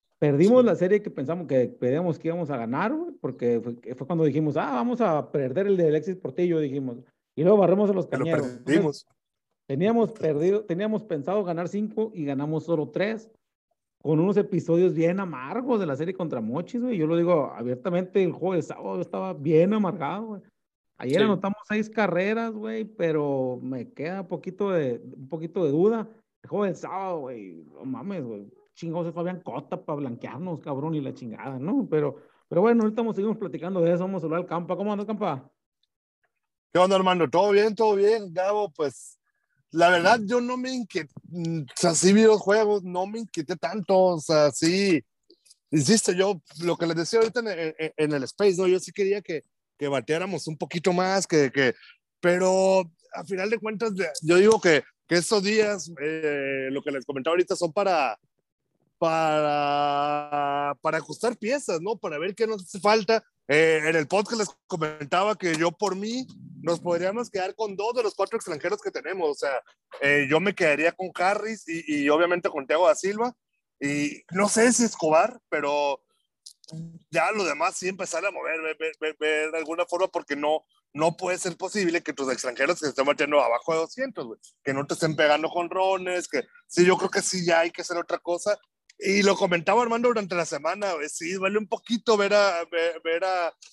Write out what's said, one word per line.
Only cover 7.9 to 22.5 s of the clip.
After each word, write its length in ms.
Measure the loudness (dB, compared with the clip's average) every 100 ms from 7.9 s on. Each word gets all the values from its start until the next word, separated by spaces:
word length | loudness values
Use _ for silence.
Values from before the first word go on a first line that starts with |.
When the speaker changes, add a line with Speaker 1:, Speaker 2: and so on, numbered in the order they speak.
Speaker 1:
a 20 |
los 140 | 0 -2
Speaker 3:
Que 100 | -2
lo 80 |
Speaker 1:
Cañeros. 220 | 0 0 -2
Entonces, 180 | -6
Speaker 3:
perdimos. 420 | 2 2 2 -2 -14 _ _ _ _ _ -6
Speaker 1:
teníamos 460 | 0 2 2 0
perdido, 520 | 0 -2 0 2 0
teníamos 380 | -2 -4 -2 -4
pensado 400 | -4 -6 -2 -2
ganar 240 | -2 -4 -4
cinco 420 | -4 -4 -4 -6
y 100 | -4
ganamos 400 | -4 -4 -2 -4
solo 240 | -2 -2 -2
tres, 420 | -2 -4 -4 -12 _ _ _ _ _ _ _
con 200 | -2 2
unos 160 | 2 2
episodios 580 | 0 -2 0 2 2
bien 240 | 2 0 0
amargos 600 | -6 -8 -8 -6 -2 0
de 40 | 0
la 100 | -4
serie 180 | -6
contra 260 | -6 -6 -6
Mochis, 400 | -6 -6 -6 -6
güey. 160 | -4 -2
Yo 120 | 0
lo 80 | 2
digo 360 | 2 2 0
abiertamente, 680 | -4 -6 -4 -2 -2 0 0
el 80 | 0
juego 220 | -2 -2
del 80 | -2
sábado 380 | -4 -8 -8 -6
estaba 340 | -6 -6 -8
bien 400 | -6 2 4 4
amargado, 500 | 2 0 -2 -6 -6 -10
güey. 160 | -14 -18 _ _ _ _ -10
Ayer 200 | 0 2
Speaker 2:
Sí. 60 |
Speaker 1:
anotamos 340 | 4 2 -2 -6 -4
seis 220 | -4 -2
carreras, 600 | 0 0 0 0 -2 -4